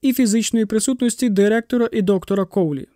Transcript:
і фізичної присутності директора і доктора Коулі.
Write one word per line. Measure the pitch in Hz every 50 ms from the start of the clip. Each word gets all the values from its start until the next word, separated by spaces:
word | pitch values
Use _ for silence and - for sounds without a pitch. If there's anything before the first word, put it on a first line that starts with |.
| -
і | 262 247
фізичної | - 254 208 208 233 208 - - 226 220
присутності | 208 220 220 - 269 262 247 247 233 226 - 254 240
директора | 196 196 202 208 220 233 226 - 247 240 233 - -
і | 220 190
доктора | 190 196 180 - - 196 196 185
Коулі. | 185 - 202 180 156 147 135 - - _